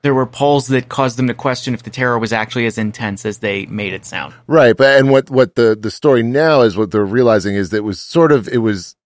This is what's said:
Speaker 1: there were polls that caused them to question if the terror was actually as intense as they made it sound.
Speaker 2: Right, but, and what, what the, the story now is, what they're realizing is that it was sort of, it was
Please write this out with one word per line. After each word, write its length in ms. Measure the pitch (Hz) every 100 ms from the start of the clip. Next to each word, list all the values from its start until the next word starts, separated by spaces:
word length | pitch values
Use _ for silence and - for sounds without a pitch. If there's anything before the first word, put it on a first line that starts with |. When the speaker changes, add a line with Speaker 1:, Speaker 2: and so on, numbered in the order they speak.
Speaker 1:
there 100 | 143
were 140 | 131 120
polls 400 | - 143 143 127
that 220 | 131 127
caused 280 | - 131 120
them 80 | 127
to 60 |
question 400 | 120 139 127 -
if 80 | 117
the 80 | -
terror 300 | 101 127 120
was 120 | 110
actually 360 | 113 110 123 117
as 100 | 107
intense 480 | 107 - 110 98 107
as 140 | 104
they 260 | 107 98 98
made 280 | 104 101
it 120 | 95 -
sound. 300 | 92 71 - -
Speaker 2:
Right, 320 | 156 123 107
but, 220 | 135 139
and 100 | 135
what, 220 | 135 131
what 240 | 131 120 -
the, 200 | 113 107
the 100 | 107
story 320 | - 151 127
now 400 | 117 135 160 147
is, 160 | 117 92
what 140 | 104
they're 120 | 107
realizing 520 | 101 117 120 110 95 101
is 160 | 92
that 60 | 107
it 60 |
was 160 | 104 98
sort 320 | - 170 160
of, 160 | 143 95
it 100 | 123
was 360 | 113 101 85 _